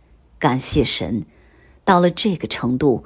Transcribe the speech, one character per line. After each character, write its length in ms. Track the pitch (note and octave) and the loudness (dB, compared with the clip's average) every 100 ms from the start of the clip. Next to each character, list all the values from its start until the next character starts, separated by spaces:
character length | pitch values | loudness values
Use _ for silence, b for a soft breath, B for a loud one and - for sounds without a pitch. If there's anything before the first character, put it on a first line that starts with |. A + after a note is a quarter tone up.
| _ _ _ - | _ _ _ -4
感 220 | D3 C3 | -2 -2
谢 240 | - D3+ | -2 0
神， 400 | - - F2 G#2+ - b b b b b | 0 -2 -4 -6 -8 b b b b b
到 160 | - F3+ | 2 4
了 100 | F3+ | 4
这 260 | F3 A3 E3+ | 0 -4 -4
个 120 | A2 | -6
程 300 | - A#2 B2+ | -6 -2 0
度， 260 | D3 G#2+ | 2 0